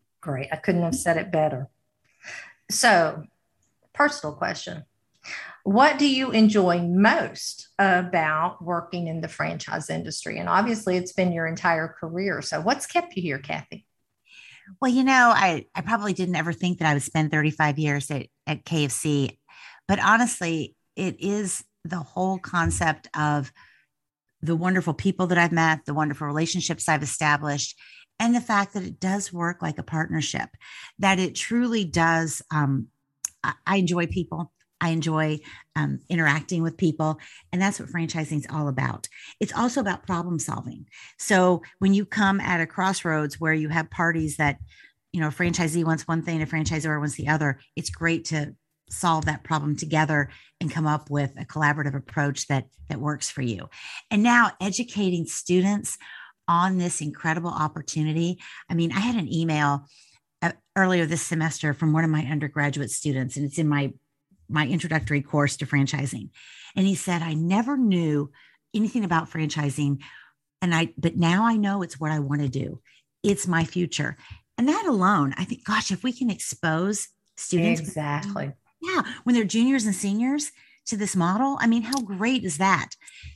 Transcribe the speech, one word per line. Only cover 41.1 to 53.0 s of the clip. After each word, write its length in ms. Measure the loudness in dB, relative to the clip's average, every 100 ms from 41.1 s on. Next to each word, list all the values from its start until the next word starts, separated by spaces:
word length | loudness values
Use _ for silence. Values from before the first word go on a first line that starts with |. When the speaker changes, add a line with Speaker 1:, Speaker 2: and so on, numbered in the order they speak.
| -10
Speaker 2:
So 460 | 2 6 6 4 -2 0
when 140 | 4
you 120 | 4 2
come 360 | 2 2 2
at 180 | 0 0
a 80 | -2
crossroads 720 | 0 0 0 0 0 -2 -2
where 140 | 0
you 160 | 0 0
have 200 | -2 -2
parties 460 | 0 0 2 -2 0
that, 240 | 0 0 -12 -20 -20 _ _
you 80 | -2
know, 80 | -2
a 20 |
franchisee 540 | 0 0 2 0 0 2
wants 220 | 0 0
one 140 | -2
thing, 200 | 0 -2
a 40 | -2
franchisor 540 | -2 -2 -2 -2 -2
wants 160 | -2 -4
the 140 | 0
other, 300 | 2 0 -2 _ -10
it's 120 | -10
great 360 | -4 -2 -2 -2
to 280 | -4 -4 -10 _ _ -14
solve 360 | -2 2 2 0
that 200 | -4 -2
problem 320 | -2 0 -2
together 520 | 0 2 2 2 0 -6 -20 -8
and 100 | -4
come 160 | -2 0
up 240 | -2 -2
with 220 | -4 -4 -6
a 60 | -10
collaborative 500 | 0 0 2 -2 -4
approach 520 | -6 -2 -2 -2 -2
that, 180 | -2 -2 _ -10
that 100 |
works 300 | -6